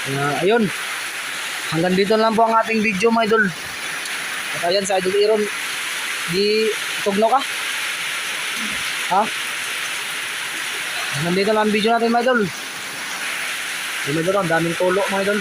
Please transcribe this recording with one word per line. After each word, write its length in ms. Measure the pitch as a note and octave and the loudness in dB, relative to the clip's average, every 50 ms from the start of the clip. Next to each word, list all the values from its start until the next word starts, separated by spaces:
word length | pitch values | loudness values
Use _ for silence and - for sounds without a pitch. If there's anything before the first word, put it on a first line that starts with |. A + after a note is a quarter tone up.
| - | -6
Kaya, 400 | C3+ C3+ C#3 C#3+ D3 C#3+ C3 D#3+ | -4 -2 0 0 0 0 2 2
ayun. 240 | F#3+ A3+ A#3+ A3 E3+ - - - - - - - - - - - - - - - - - - - - | 4 4 4 2 0 -2 -4 -6 -6 -6 -6 -6 -8 -8 -8 -8 -8 -8 -8 -8 -8 -8 -6 -6 -2
Hanggang 240 | D#3 D#3+ E3+ F#3 F#3 | 0 0 2 2 4
dito 160 | F#3 G3+ F#3+ | 2 4 4
lang 240 | A3 A3 A3 A3+ A3 | 4 4 4 4 4
po 80 | G#3+ A3+ | 4 4
ang 160 | A3+ A3+ A3+ | 6 6 4
ating 240 | A3 A3 A3+ A3 G#3 | 4 4 2 2 2
video, 240 | A3 G3+ F3+ A3 A#3 | 2 2 2 4 4
mga 240 | A3+ A#3 A3+ G#3 | 4 4 4 4
idol. 120 | A3+ A3 G#3+ F#3 D#3 - - - - - - - - - - - - - - - - - - - - | 4 4 4 2 0 -4 -8 -8 -8 -6 -6 -6 -6 -6 -6 -6 -6 -6 -6 -6 -6 -6 -6 -6 -4
At 80 | D3 D#3+ F3 | -2 0 2
ayan, 160 | F#3 G3+ G3 | 2 0 2
sa 160 | G3 G3 F#3 | 2 0 2
Idol 160 | F3+ F#3 G3 | 2 2 2
Iron, 260 | G3+ G#3 G#3+ A3 G#3+ G#3 G3+ - - - - - - - - - - - - - - - - | 4 4 4 4 2 2 -2 -2 -6 -6 -6 -6 -6 -6 -6 -6 -6 -6 -6 -6 -6 -4 -2
di 400 | E3+ F#3+ G3+ G#3 G#3+ A3 A3 A3 - - - - - - | 0 2 2 4 4 2 2 0 0 -2 -6 -6 -6 -2
tugno 320 | - G#3 G3 G3+ A3 A3+ | -2 0 2 2 4 4
ka? 80 | B3 C#4 C4+ - - - - - - - - - - - - - - - - - - - - - - - - - - - - - - - - - F3 | 4 2 0 -2 -6 -4 -4 -4 -4 -4 -4 -4 -4 -4 -6 -6 -6 -6 -6 -6 -6 -6 -6 -6 -6 -4 -4 -4 -4 -4 -4 -4 -4 -4 -2 2 2
Ha? 60 | G3 A3 G#3 - - - - - - - - - - - - - - - - - - - - - - - - - - - - - - - - - - - - - | 2 2 2 -2 -6 -6 -6 -6 -6 -6 -6 -6 -6 -4 -6 -6 -6 -6 -6 -6 -6 -6 -6 -6 -6 -6 -6 -6 -6 -6 -6 -6 -6 -6 -6 -4 -4 -4 -4 -2
Hanggang 200 | C#3 D#3+ E3+ F3+ F#3+ | -2 0 2 2 2
dito 100 | G3+ G#3+ A3 | 4 4 4
lang 80 | G#3+ G#3+ | 4 4
ang 80 | G#3+ | 4
video 180 | G#3 G#3+ G3 A3+ A#3 | 4 4 4 4 4
natin, 160 | A#3 A3+ A#3 | 4 4 4
mga 120 | A#3 A#3+ A#3 B3+ | 4 4 4 4
idol. 120 | B3+ A#3 G#3 | 4 4 2
Ayun, 1700 | E3 - - - - - - - - - - - - - - - - - - - - - - - - - - - - - - - C#3 D3 E3 | 0 -2 -8 -10 -10 -10 -10 -10 -10 -8 -8 -8 -8 -8 -6 -6 -6 -6 -6 -6 -6 -6 -6 -6 -6 -6 -6 -6 -6 -6 -4 -4 -2 0 0
mga 40 | D#3+ F#3 | 2 2
idol, 80 | F#3+ | 2
ang 160 | G3+ F#3+ D#3+ | 2 2 2
daming 240 | E3 E3 E3 E3+ E3+ | 2 2 2 0 0
tulo, 240 | - F#3 F3+ F#3 G3 F#3+ - | 2 2 2 4 2 2 2
mga 140 | G3 G3 G3 | 0 0 2
idol. 160 | G3 G#3 G#3 | 2 0 0